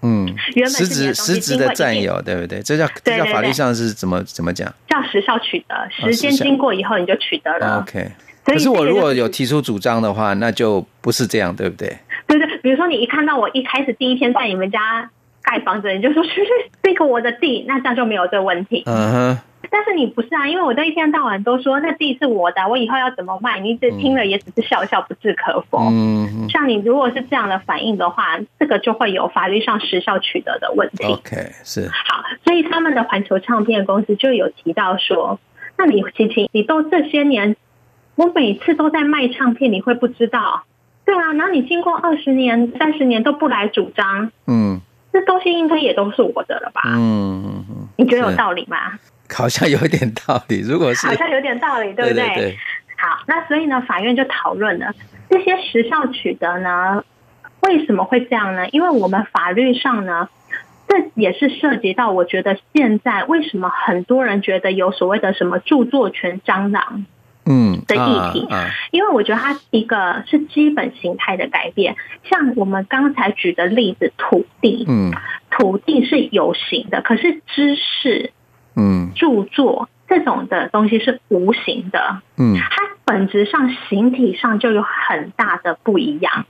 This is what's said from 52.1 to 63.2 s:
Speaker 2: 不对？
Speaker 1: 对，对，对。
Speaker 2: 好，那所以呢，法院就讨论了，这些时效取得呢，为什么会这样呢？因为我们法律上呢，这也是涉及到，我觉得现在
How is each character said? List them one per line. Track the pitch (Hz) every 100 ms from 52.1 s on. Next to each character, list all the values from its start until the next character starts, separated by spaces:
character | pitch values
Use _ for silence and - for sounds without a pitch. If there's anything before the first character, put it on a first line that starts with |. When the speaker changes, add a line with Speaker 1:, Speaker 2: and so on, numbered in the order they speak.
Speaker 2:
不 |
对？ | 233 240
Speaker 1:
对， | 165
对， |
对。 | 101 98 - - _ -
Speaker 2:
好， | 180 - -
那 | 330 330
所 | 294
以 | 320
呢， | 262 247
法 | 180
院 | 214 240
就 | 208
讨 | - -
论 | 185 214 175
了， | - 208 - - -
这 | 370
些 | 370 370
时 | - 233 233
效 | 311 262
取 | 262 -
得 | 180 170 180
呢， | 180 180 185 202 - _ _ _ - _
为 | 381 339 302
什 |
么 | 202
会 | 185 247
这 | 247 233
样 | 202 185
呢？ | 185
因 | 277
为 | 359
我 | 277 190
们 | 196 214
法 | - 175
律 | 185 262
上 | 247 269 233 190
呢， | 170 185 _ _ - - - -
这 | 392 - -
也 | 202
是 | 180 269
涉 | - 302 226
及 | 202
到， | 190 240
我 | 185
觉 | 175 185
得 | 185 196 _
现 | 302 262 214
在 | - 202